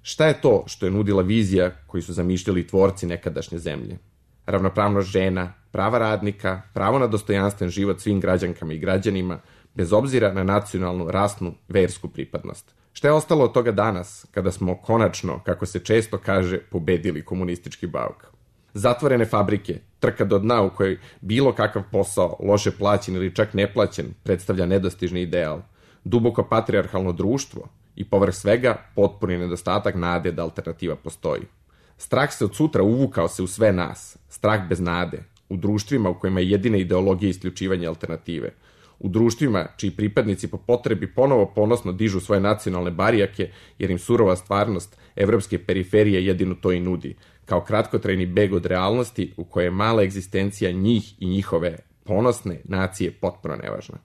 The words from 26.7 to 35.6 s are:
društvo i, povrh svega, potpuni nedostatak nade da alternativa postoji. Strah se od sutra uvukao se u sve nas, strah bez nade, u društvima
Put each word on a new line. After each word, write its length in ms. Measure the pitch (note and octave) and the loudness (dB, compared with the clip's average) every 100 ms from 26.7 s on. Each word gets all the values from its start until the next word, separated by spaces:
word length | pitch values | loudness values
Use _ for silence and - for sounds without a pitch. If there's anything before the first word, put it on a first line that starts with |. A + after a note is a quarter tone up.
| G2+ F2 F#2+ F#2 | 0 0 -2 -4
društvo 580 | E2 F#2 C3+ - - - _ _ - | -2 0 -2 -4 -14 -16 _ _ -12
i, 100 | G#2 | 0
povrh 280 | G2 F#2+ | 2 2
svega, 440 | F2+ G2+ A#2 B2+ G#2+ - - | 0 0 2 2 0 -6 0
potpuni 420 | G2+ - F#2+ F2 | 0 0 -4 -2
nedostatak 580 | F2 F2 - G2+ G#2 F#2 | -4 -4 -2 0 0 -2
nade 360 | F2 F2 E2+ | -2 0 -2
da 120 | E2 | -4
alternativa 520 | E2+ - E2 E2 E2+ D2 | -6 -8 -10 -8 -6 -6
postoji. 460 | - - E2 G#1+ - _ _ _ _ _ | -10 -8 -6 -6 -8 _ _ _ _ _
Strah 340 | - A#2 C#3+ | -4 0 0
se 120 | - G#2 | -2 -4
od 100 | - | 0
sutra 280 | D#3 A#2 | 0 2
uvukao 440 | G2 B2 C3+ A#2 E2+ | 2 2 0 0 -2
se 160 | - | -2
u 40 | F#2 | -8
sve 240 | - A2 | 2 2
nas, 440 | F#2 E2+ - - - _ | 2 -2 -8 -18 -20 _
strah 400 | - G#2+ G#2+ F2+ | -4 0 0 -2
bez 100 | F2 | -2
nade, 440 | F2 E2+ F2 C#2+ - _ _ | -2 -2 -4 -8 -14 _ _
u 80 | |
društvima 520 | F#2+ | -4